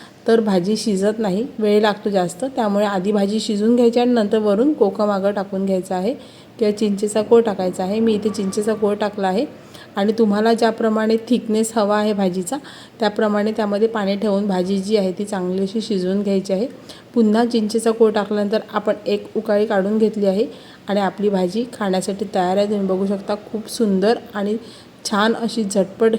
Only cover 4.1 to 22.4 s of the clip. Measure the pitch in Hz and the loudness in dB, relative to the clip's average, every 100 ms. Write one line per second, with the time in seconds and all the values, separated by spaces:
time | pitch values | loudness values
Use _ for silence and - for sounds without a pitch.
4.1 | 240 208 220 208 202 277 302 202 190 208 | 2 2 2 2 2 2 4 2 2 0
5.1 | 202 196 208 196 190 196 190 180 185 190 | 0 0 -2 -4 -4 -2 -2 -2 -4 -4
6.1 | 285 - - - - 208 208 214 196 208 | -6 -10 -20 -18 -2 -2 0 0 0 -2
7.1 | 214 214 233 220 190 185 175 185 214 226 | -2 4 4 4 0 -4 -4 -4 0 2
8.1 | 208 214 208 190 190 214 208 208 208 208 | 2 -2 -2 -4 -2 -2 0 0 0 -4
9.1 | 202 190 190 294 - - - - - 202 | -2 -2 0 -4 -8 -20 -20 -10 -2 0
10.1 | 220 220 202 220 226 233 220 226 220 220 | 2 2 2 2 2 2 2 0 0 2
11.1 | 226 - 226 - 214 226 233 202 208 214 | 0 0 -2 0 0 0 0 0 2 0
12.1 | 202 196 185 175 285 - - - - 208 | 0 0 -2 -4 -8 -10 -20 -20 -4 -2
13.1 | 208 214 208 208 214 208 202 220 220 196 | 0 0 2 0 -2 -2 0 0 0 -2
14.1 | 202 214 196 202 185 180 196 190 214 190 | 0 0 0 0 0 0 -2 0 0 0
15.1 | 180 202 196 180 185 196 226 208 196 180 | -2 -4 -4 -2 -2 -2 -4 -2 -2 0
16.1 | 196 202 196 190 190 262 - - - - | 0 0 0 0 -2 -4 -8 -20 -20 -4
17.1 | 240 220 214 240 233 214 226 226 226 220 | 2 4 4 2 2 0 0 0 4 4
18.1 | 208 202 208 208 214 - 214 208 208 - | 4 0 -2 0 -2 -2 -4 -2 -2 -2
19.1 | 208 - 214 214 208 220 202 190 220 214 | -4 -4 -6 0 0 2 0 0 2 2
20.1 | 214 202 190 277 - - - - 202 190 | 2 0 0 -2 -6 -20 -14 -4 -2 0
21.1 | 175 202 196 180 208 247 - 202 185 185 | 0 0 2 0 -2 -4 -4 -2 -2 -2
22.1 | 196 202 202 | -4 -4 0